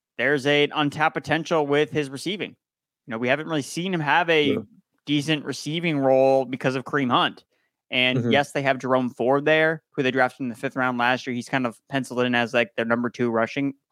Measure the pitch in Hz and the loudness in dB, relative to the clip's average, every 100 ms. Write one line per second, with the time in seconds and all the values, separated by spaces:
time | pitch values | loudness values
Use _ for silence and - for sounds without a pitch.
0 | _ - 123 143 131 147 147 151 147 147 | _ -4 -2 0 2 2 2 0 -2 0
1 | 156 165 - 156 156 165 143 143 151 151 | -2 -2 -2 -2 0 0 2 0 0 -2
2 | 139 135 165 196 151 123 _ _ _ _ | -4 -6 -8 -6 -8 -12 _ _ _ _
3 | - 113 123 143 160 156 131 - 180 180 | -12 -4 0 0 -2 -6 -4 -6 -4 -2
4 | 147 156 170 160 147 110 107 _ _ _ | 0 2 4 2 2 0 -6 _ _ _
5 | - 147 143 151 127 131 - 165 170 147 | -2 -2 0 -2 -4 -8 -6 -4 -2 0
6 | 135 131 135 135 127 131 139 131 123 147 | 4 4 6 4 0 -2 -2 -2 -4 -2
7 | 127 127 135 - _ _ _ _ _ 127 | 0 2 0 -4 _ _ _ _ _ 0
8 | 127 127 117 135 139 151 139 131 127 131 | 2 2 2 2 2 0 0 0 2 0
9 | 123 - 120 139 147 156 160 160 - - | 0 0 0 2 4 2 2 -2 -6 -4
10 | 127 131 127 - 131 110 135 139 127 123 | -2 2 0 -2 -8 -6 -8 -4 -2 0
11 | 120 127 - 123 120 135 123 107 _ 135 | 0 0 -2 -8 -4 -2 -2 -6 _ -6
12 | 127 120 123 123 117 120 120 - 117 120 | -4 -2 0 2 2 0 0 -2 -2 0
13 | 120 - 120 113 113 - 139 135 _ | -2 -2 -2 0 -2 -2 -4 -6 _